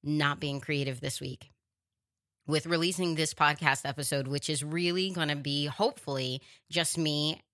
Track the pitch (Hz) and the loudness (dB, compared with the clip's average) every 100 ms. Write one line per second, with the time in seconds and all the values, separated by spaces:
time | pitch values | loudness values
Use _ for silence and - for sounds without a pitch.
0 | 143 151 147 143 147 139 - 147 139 127 | 0 2 2 2 -4 -6 -4 -2 -2 -4
1 | 135 - 135 127 - _ _ _ _ _ | -4 -4 -6 -10 -18 _ _ _ _ _
2 | _ _ _ _ - 151 165 170 170 180 | _ _ _ _ -2 -2 2 2 2 2
3 | 180 160 156 - 147 147 156 135 143 131 | 0 2 0 4 4 6 2 2 0 -2
4 | 139 143 131 143 - 151 147 165 175 175 | 0 0 0 -2 -2 -4 -2 -2 0 0
5 | 190 175 156 147 143 143 143 135 220 - | -2 0 0 0 -2 -2 -2 0 0 0
6 | - 135 127 131 - - _ 160 165 - | -6 -4 -2 -6 -10 -20 _ 0 0 2
7 | 156 147 151 160 _ | 0 2 0 -2 _